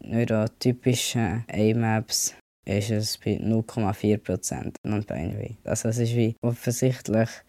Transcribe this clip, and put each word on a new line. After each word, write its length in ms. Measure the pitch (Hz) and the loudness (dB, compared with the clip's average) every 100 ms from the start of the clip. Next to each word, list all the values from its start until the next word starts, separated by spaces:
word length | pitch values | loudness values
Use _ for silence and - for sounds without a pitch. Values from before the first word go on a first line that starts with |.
neurotypischen 1400 | - 117 120 110 110 - 127 123 131 123 - 123 110 107 117 | -4 0 2 2 0 0 0 2 2 0 0 0 0 -2 -4
amaps 840 | 95 107 117 113 110 113 - - - _ _ - | 2 4 4 2 0 0 -2 -4 -6 _ _ -2
ist 240 | 98 107 | -2 0
es 260 | 107 107 - | 0 -2 -4
bei 200 | 107 101 | -2 -2
null 220 | 104 113 | 0 0
Komma 300 | 113 - 101 | 0 -2 -2
vier 260 | 110 104 104 | 0 2 2
Prozent 580 | - 92 - 65 - - | 0 -4 -2 -6 -8 -8
Non-Binary. 720 | - 104 - - 87 104 - 110 | -4 -2 -2 -4 -4 -4 -8 -8
Also 260 | - 113 117 | -4 -2 0
es 100 | 117 | 0
ist 180 | 117 120 | 0 2
wie 180 | 113 113 | 2 0
offensichtlich 840 | 123 117 - 117 131 123 - 107 113 - | -2 -2 -2 0 2 0 0 2 2 -2